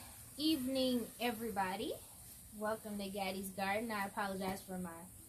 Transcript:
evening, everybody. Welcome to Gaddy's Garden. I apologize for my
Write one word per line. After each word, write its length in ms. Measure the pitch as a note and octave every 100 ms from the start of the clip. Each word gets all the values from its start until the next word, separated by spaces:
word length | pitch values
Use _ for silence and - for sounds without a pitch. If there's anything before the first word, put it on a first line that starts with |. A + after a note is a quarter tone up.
| - - - -
evening, 640 | D#4 D#4+ B3+ C4 B3+ B3 A3 -
everybody. 720 | A#3+ A3 A3+ G3+ F#3 G3 C4+ - - - - - - G#3
Welcome 400 | G#3+ A3 G#3+ G3+
to 100 | G3
Gaddy's 400 | G3 F#3+ F#3 F#3+
Garden. 420 | F#3+ F#3+ G#3 A#3
I 160 | G#3 G3
apologize 520 | A3 G3 F#3+ F#3+ G3 -
for 120 | F#3
my 100 | F3 E3 F#3 -